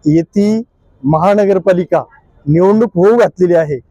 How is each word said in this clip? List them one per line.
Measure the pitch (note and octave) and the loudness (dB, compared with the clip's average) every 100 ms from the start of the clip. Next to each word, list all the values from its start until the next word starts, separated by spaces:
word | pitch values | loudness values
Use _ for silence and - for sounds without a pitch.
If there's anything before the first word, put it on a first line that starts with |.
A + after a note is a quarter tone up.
| D3+ | 0
येथी | D#3+ E3 G3+ G#3 A3 A#3 _ _ _ | -2 -2 -2 -2 -2 -8 _ _ _
महानगरपालिका | C3+ D#3 F3+ G3+ G3 F#3+ F3 F3+ E3+ E3 A#2+ _ _ _ C#3+ | -4 0 0 0 0 0 0 -2 -2 -4 -6 _ _ _ -2
निवडणूक | D#3+ F#3+ G#3+ A#3 F3 | 0 2 0 0 0
होऊ | F#3+ A#3 | 2 2
घातलेली | G#3 - F3+ E3+ | 0 0 0 0
आहे | D3+ C3+ _ | -2 -8 _